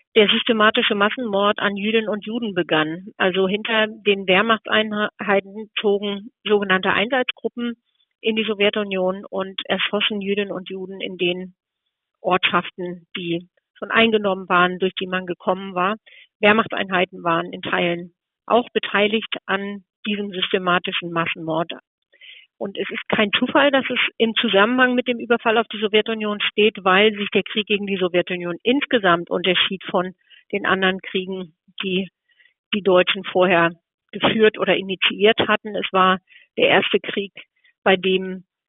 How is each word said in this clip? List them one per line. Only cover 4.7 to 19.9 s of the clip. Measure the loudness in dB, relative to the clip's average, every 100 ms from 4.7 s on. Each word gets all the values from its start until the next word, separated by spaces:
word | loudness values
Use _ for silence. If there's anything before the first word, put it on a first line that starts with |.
| 0 0 -2 -4 -4 0 0 0 -12 -10 -2
zogen | 0 0 -2 -6 -10 _
sogenannte | 0 0 2 0 2
Einsatzgruppen | -2 0 -2 -2 -6 -10 -6 -8 -8 _ _ _ _
in | -2
die | -2
Sowjetunion | -2 0 0 0 -4 0 -2 -2 -8
und | -8 -6 -8 -4
erschossen | -4 -2 -2 -2 -2
Jüdinnen | -2 -2 -2
und | -6 -8
Juden | -10 -10 -10
in | -10 -2
den | -2 -2 -8 _ _ _ _ _ _ _
Ortschaften, | 0 2 2 0 -2 -8 -8 -8 _ -8
die | -4 -4 -6 _ _
schon | _ -2
eingenommen | 2 4 2 0 -2 2
waren, | 2 2 2
durch | -2 -2
die | -6
man | -6
gekommen | -6 -4 -2 -4 -4 -2
war. | -2 -4 -12 -20 _ _
Wehrmachtseinheiten | 4 4 0 -4 -2 -2 -2 -2
waren | -2 -2 -2
in | -8
Teilen | -4 -2 0 -4 -8 _ _ _
auch | 0 0 0
beteiligt | -6 -2 0 0 0 -6 -12 -6
an | -6 -6 -12 -18